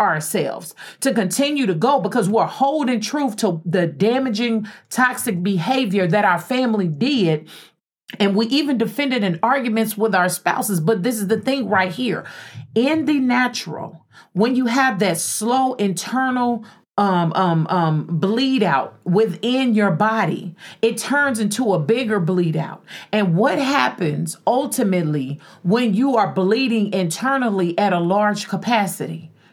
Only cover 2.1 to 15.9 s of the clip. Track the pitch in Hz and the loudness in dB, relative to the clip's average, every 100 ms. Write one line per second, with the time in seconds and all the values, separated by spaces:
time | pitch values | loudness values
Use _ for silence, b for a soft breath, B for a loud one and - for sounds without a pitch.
2.1 | 247 190 214 165 - 277 311 254 240 220 | 0 2 2 0 0 0 2 0 -2 -2
3.1 | 294 269 208 214 165 175 180 170 139 208 | -2 -2 0 -2 -2 -2 0 0 0 0
4.1 | 254 262 202 240 220 214 B B - 254 | 2 0 -2 -2 -2 -4 B B 0 0
5.1 | 240 240 175 185 185 170 269 233 196 180 | 0 -4 -2 0 0 0 0 2 2 2
6.1 | 208 196 165 - 254 247 214 175 143 262 | 4 4 2 0 0 0 0 0 0 0
7.1 | 269 170 156 156 B B _ _ _ _ | 2 2 0 -4 B B _ _ _ _
8.1 | - 202 196 226 277 294 247 220 - 277 | -2 0 2 0 0 0 0 -2 -2 -2
9.1 | 247 202 160 226 277 240 220 220 202 220 | 0 0 0 0 0 0 0 0 0 2
10.1 | 190 180 175 175 - 208 180 156 226 226 | 4 2 0 -2 -2 0 0 2 0 0
11.1 | 220 196 220 240 277 196 196 185 170 247 | -2 -2 -2 0 -2 0 0 0 -2 -4
12.1 | 156 - B B B B 220 262 320 285 | -4 -8 B B B B 0 2 2 0
13.1 | 294 254 247 247 - 170 - - - _ | 0 2 2 0 -4 -10 -10 -10 -14 _
14.1 | B B 175 233 254 240 254 262 190 196 | B B 0 2 2 2 2 2 2 0
15.1 | 165 - - 220 262 262 254 202 | 0 -4 -4 0 2 0 0 -2